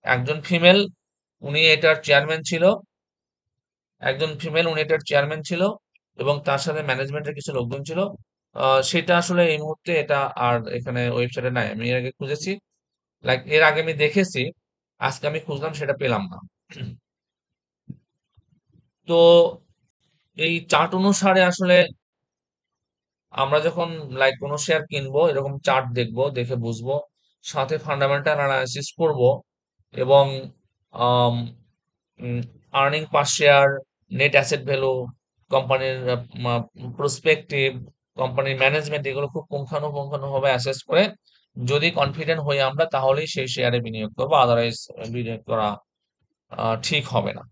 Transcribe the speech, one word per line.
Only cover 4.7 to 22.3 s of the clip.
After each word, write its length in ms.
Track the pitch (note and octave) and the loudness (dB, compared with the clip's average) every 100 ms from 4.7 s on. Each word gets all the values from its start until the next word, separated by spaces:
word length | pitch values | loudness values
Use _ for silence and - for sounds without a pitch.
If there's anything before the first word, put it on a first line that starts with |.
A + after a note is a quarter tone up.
| D#3 | -2
এটার 180 | D3 D#3+ - | 0 -2 0
চেয়ারম্যান 340 | C#3+ C#3+ D#3 | 0 0 -6
ছিল 260 | D3+ F3 G3 G#3+ _ _ _ | -6 -2 -2 -2 _ _ _
এবং 260 | - C3 C#3+ | -4 -2 0
তার 120 | D3 C#3 | 0 -2
সাথে 260 | E3 D#3 | -2 -4
ম্যানেজমেন্টের 500 | C#3+ C3 C3+ D3 C#3+ | -4 -4 -4 -6 -8
কিছু 200 | C#3+ C#3 | -10 -8
লোকজন 300 | C3+ A#2+ C#3 | -6 -6 -8
ছিল। 160 | C#3+ E3 A#3 - _ _ _ | -6 -4 -4 -8 _ _ _
আহ, 280 | - C3+ C3+ | -2 2 2
সেটা 360 | C3 E3+ E3+ F3 | 2 -2 2 2
আসলে 340 | E3+ F3 E3+ | 2 2 2
এই 60 | D3+ | 0
মুহূর্তে 420 | D3+ D#3 F3 E3 | -4 -10 -2 -2
এটা 200 | C#3+ C#3+ | 0 0
আর 480 | A#2 - A#2+ A#2 A#2 | -2 0 0 0 -2
এখানে 420 | A#2+ B2 B2 A#2+ | -8 -4 -2 -2
ওয়েবসাইটে 420 | A#2+ B2 C3 B2 | -2 -2 -2 -4
নাই। 200 | B2 G#2+ | -2 -4
আমি 180 | G#2 A#2 | -4 -2
এর 80 | B2+ | -2
আগে 140 | B2+ | -4
খুঁজেছি, 480 | - C#3 D3 E3+ G3+ _ _ _ _ _ _ | -8 -8 -6 -6 -8 _ _ _ _ _ _
like 180 | B2 B2+ | -2 -2
এর 180 | - D3+ | 2 4
আগে 180 | D#3 D3+ | 4 4
আমি 120 | D#3+ | -2
দেখেছি, 580 | D3 D3+ G3 F#3 C3+ C#3 - _ _ _ _ | 0 2 2 0 -2 -6 -8 _ _ _ _
আজকে 280 | B2 B2+ D3 | -6 -4 -6
আমি 120 | D#3 | -6
খুঁজলাম 340 | E3 C#3+ D#3 | -8 -8 -8
সেটা 200 | D3 C#3 | -6 -4
পেলাম 280 | C#3 C3 G#2+ | -2 -2 -2
না। 160 | F#2+ F2+ - _ _ - A#2+ - _ _ _ _ _ _ _ _ _ - _ _ _ _ _ _ _ _ _ _ - | -6 -12 -18 _ _ -14 -14 -14 _ _ _ _ _ _ _ _ _ -20 _ _ _ _ _ _ _ _ _ _ 0
তো 120 | E3+ E3+ E3+ E3 - _ _ _ _ _ _ _ | 6 8 8 6 0 _ _ _ _ _ _ _
এই 300 | - D#3+ E3+ - | -4 -4 -4 0
চার্ট 240 | D3+ E3 | 0 2
অনুসারে 480 | F#3 G3 G3 G3 F#3+ | 2 2 2 4 4
আসলে 440 | F3+ F3+ F3+ F3+ - - _ _ _ | 4 2 4 4 4 -4 _ _ _